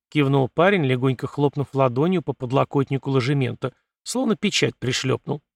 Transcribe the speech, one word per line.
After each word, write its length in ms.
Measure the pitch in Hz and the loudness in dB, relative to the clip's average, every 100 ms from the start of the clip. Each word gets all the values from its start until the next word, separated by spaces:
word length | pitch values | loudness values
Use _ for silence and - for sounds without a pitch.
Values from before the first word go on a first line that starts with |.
| _ | _
кивнул 380 | 151 135 139 127 | 0 2 2 2
парень, 360 | - 185 202 | 2 2 4
легонько 420 | 135 127 135 123 131 | 2 0 0 -2 -6
хлопнув 420 | - 143 143 131 | -2 -2 0 -4
ладонью 480 | 135 131 120 170 185 | 0 0 2 0 0
по 100 | 143 | -4
подлокотнику 800 | - 123 135 131 143 131 139 139 | -8 -2 0 0 0 -2 -2 -2
ложемента, 640 | 135 120 143 120 104 131 - _ _ | 0 0 0 -2 -4 -10 -10 _ _
словно 340 | - 247 247 196 | -8 -4 -2 -2
печать 400 | 208 - 131 - | -2 0 -2 -2
пришлёпнул. 640 | 120 - 131 123 - 147 - | -4 -4 -2 -4 -4 -10 -12